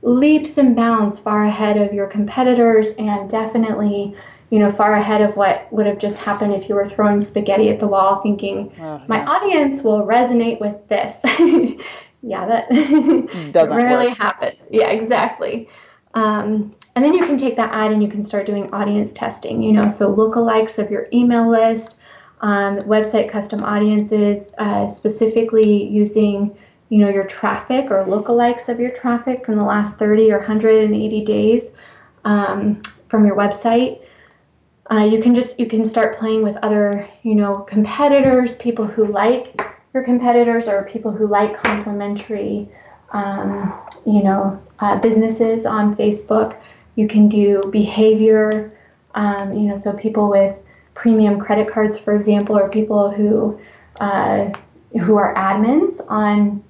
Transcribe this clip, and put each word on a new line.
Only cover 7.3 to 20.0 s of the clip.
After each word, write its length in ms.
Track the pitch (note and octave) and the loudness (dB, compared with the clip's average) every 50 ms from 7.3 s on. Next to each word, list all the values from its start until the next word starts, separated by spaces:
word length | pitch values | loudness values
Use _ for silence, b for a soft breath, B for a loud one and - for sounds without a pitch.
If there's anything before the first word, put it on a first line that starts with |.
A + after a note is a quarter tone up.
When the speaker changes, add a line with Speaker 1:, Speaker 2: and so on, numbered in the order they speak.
| - G#3+ G#3 G#3 G3 G3+ A3 G#3 | -4 -4 -2 0 2 2 2 2
Speaker 1:
at 100 | G#3+ - | 2 0
the 80 | A3 G3+ | -2 0
wall 340 | G3 G3 F#3+ G3 G3 G3 | 2 2 2 2 2 0
thinking, 520 | - G#3 G3+ G3 - G3 G3 G3 G#3 G#3 - - | 0 -2 -2 -2 -4 -6 -6 -8 -10 -10 -14 -16
Speaker 2:
Oh, 200 | E3 D#3 D3+ C#3+ - - | -14 -12 -12 -12 -8 -6
Speaker 1:
"My 120 | A3+ G#3+ | -4 -4
Speaker 2:
yes. 100 | - C#4 | -2 -2
Speaker 1:
audience 540 | D4+ F#4 G4+ G4+ F#4 D#4 D4 C4+ C4+ - - | -2 -2 0 0 0 2 0 0 -2 -2 0
will 220 | A3+ G#3 G#3 G3+ | 0 0 0 0
resonate 540 | F#3+ A3 A#3+ C4 B3 B3 A#3 A3+ A#3 - - | 2 2 2 2 2 2 0 0 0 -2 -4
with 160 | G#3+ G#3 G#3 - - _ | -6 -6 -8 -8 -6 _
this." 260 | G#3 G3 - G#3+ - - - | -4 -2 -2 -6 -8 -6 -4
<laughs> 580 | C4 - - E4+ F4 - C#4 C4 - - B B B B B B B B _ - A#3+ | -4 2 2 4 4 4 2 2 0 -4 B B B B B B B B _ -10 -8
Yeah, 200 | F#3+ F#3 F3+ G3 | -8 -6 -4 -2
that 220 | A#3 A3+ - - | -2 -2 0 0
<laughs> 840 | B3 C4 D4+ C4 C#4+ D#4 A#3+ C4+ E4 E4+ - - - F3+ D#3+ D3 | 2 2 2 4 2 2 4 4 2 2 0 -4 -10 -12 -12 -2
Speaker 2:
Doesn't 260 | C#3+ E3+ D#3+ D3+ D3+ A#3 | 2 2 2 4 2 0
Speaker 1:
rarely 300 | A#3+ B3 B3 - - A#3+ | 2 2 2 2 2 0
Speaker 2:
work. 100 | B3 - | -2 -2
Speaker 1:
happens. 420 | G#3 G3+ - - - - - _ - - | -4 -4 -4 -4 -6 -8 -8 _ -16 -2
Yeah, 180 | - A3 A3+ A3+ | 0 0 0 2
exactly. 800 | - A3 A3+ A3+ B3 - - B3 - - - - - A#3 A3+ b b b b b b b b b _ | 0 -2 -2 -2 0 0 0 -2 -4 -6 -8 -6 -6 -8 -10 b b b b b b b b b _
Um, 560 | A3+ A3 G#3+ G#3+ G#3 G#3 G#3 G#3+ G#3+ G#3 G#3 - _ - _ _ | -2 0 0 0 -2 -2 -2 -2 -2 -4 -6 -10 _ -20 _ _
and 100 | A#3+ C4 | 0 2
then 80 | D4+ F4+ | 2 2
you 100 | F4+ F4 | 2 0
can 140 | E4+ C#4+ C4 | 0 0 -2
take 180 | C4+ B3+ A3+ - | -2 -2 -2 -2
that 140 | A3+ A3 | -4 -4
ad 200 | - A3 G#3+ G#3+ | -2 -2 -2 0
and 100 | G#3+ G#3+ | 0 0
you 80 | G#3 G3+ | 0 -2
can 140 | G#3 G#3 G#3 | -2 -6 -8
start 240 | - - G3+ G3 - | -6 -6 -6 -4 -4
doing 260 | G#3 G3+ G3 - - | -4 -6 -6 -6 -6
audience 400 | G3+ G#3 G#3 G#3 G#3 G#3+ G#3+ - | -4 -4 -2 -2 -2 -2 -4 -6
testing, 480 | - - - A3 - - - A3 A3+ | -8 -8 -8 -8 -10 -12 -8 -6 -2
you 100 | A3+ A3 | 0 2
know, 160 | G#3+ G#3 G#3 G#3 | 4 4 4 2
so 240 | G#3 - | 0 0